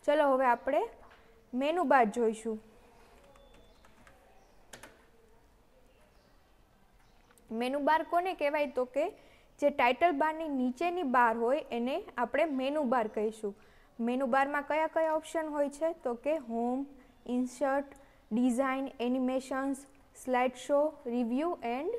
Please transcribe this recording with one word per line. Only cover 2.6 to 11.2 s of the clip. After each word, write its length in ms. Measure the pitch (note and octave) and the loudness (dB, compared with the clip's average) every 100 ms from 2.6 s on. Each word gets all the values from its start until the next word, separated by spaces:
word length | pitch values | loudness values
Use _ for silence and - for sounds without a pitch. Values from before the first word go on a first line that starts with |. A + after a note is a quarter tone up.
| - - - - - - - - - - - - - - - - - - - - - - - - - - - - _ _ _ _ - _ - _ _ - _ _ _ _ _ _ - - _ - - | -10 -20 -20 -20 -20 -20 -20 -20 -20 -20 -20 -20 -20 -20 -20 -20 -20 -20 -20 -20 -20 -20 -20 -20 -20 -20 -20 -20 _ _ _ _ -20 _ -20 _ _ -20 _ _ _ _ _ _ -20 -20 _ -20 -12
menu 280 | A3+ B3 C#4+ | -6 -4 0
bar 240 | C#4+ D#4+ | 2 2
કોને 300 | D#4+ E4+ F#4 | 2 0 0
કહેવાય? 340 | F4 C#4+ D4+ D4 | -2 -2 0 -2
તો 180 | B3 B3 | -2 -2
કે 240 | C#4 E4 - - - _ - | -2 -2 -4 -20 -20 _ 0
જે 100 | C#4+ | 0
title 420 | C#4 B3 B3+ E4+ | 4 2 4 4
બારની 360 | C#4+ D#4 D#4 D#4+ | 4 0 -2 -4
નીચેની 560 | C#4 B3+ B3 E4+ F4 | -2 -2 0 -2 -2
બાર 340 | D4 B3 | 0 4